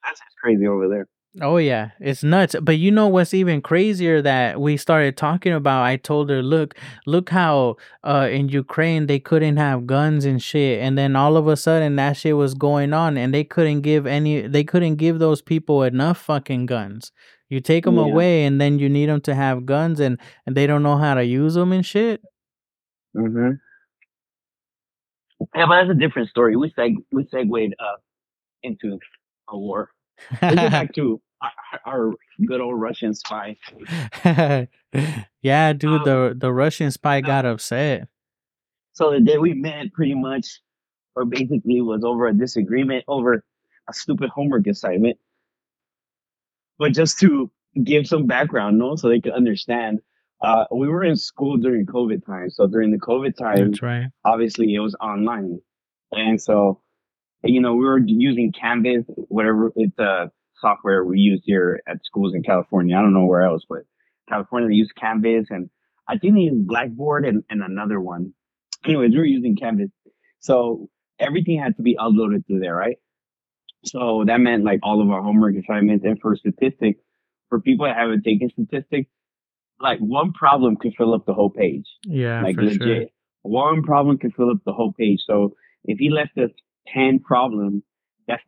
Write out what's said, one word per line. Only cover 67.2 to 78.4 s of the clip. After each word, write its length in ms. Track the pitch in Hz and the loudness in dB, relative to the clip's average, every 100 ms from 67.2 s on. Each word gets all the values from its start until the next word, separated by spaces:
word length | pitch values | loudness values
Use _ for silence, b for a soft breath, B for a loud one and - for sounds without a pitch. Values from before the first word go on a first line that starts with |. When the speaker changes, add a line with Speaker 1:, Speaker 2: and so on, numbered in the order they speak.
| 143 | 0
Speaker 1:
and, 160 | 107 - | -2 -4
and 120 | 107 | -6
another 380 | 92 98 104 101 | -6 -6 -4 -4
one. 320 | 92 85 92 - _ _ _ - | -6 -8 -10 -14 _ _ _ -8
Anyways, 260 | 151 151 120 | -2 2 2
we 60 | 131 | 4
were 60 | |
using 320 | 151 135 123 101 | 2 0 0 -2
Canvas. 340 | 117 110 101 - _ _ _ _ | -2 -4 -4 -8 _ _ _ _
So 500 | - 127 120 113 - _ _ - | 0 0 0 -4 -10 _ _ -6
everything 400 | 135 165 170 160 | -4 -2 0 0
had 180 | 135 - | -2 0
to 60 | |
be 140 | 120 113 | 0 0
uploaded 500 | 110 107 110 101 - | 2 2 2 -2 -2
to 140 | 98 | -4
there, 140 | 92 85 | -2 -2
right? 220 | 104 123 _ _ _ _ _ _ _ _ | -4 -6 _ _ _ _ _ _ _ _
So 400 | - 127 120 110 107 | -12 -4 -2 0 2
that 120 | 117 | 4
meant, 220 | 123 113 | 4 2
like, 160 | 104 95 | 2 0
all 200 | 101 107 | 2 2
of 80 | 101 | 2
our 120 | 98 | 0
homework 340 | 104 107 107 95 | 2 2 4 0
assignments, 480 | 90 104 104 104 | -4 0 2 2
and 160 | 95 107 | 0 -2
for 160 | 107 101 | -2 -2
statistics, 640 | 104 - 131 - 110 104 _ _ _ _ _ | -4 -2 -2 0 -2 -2 _ _ _ _ _
for 120 | 117 | -2
people 260 | 131 131 147 | 0 0 0
that 100 | 117 | -2
haven't 260 | 117 107 | -2 0
taken 280 | 110 107 | 0 0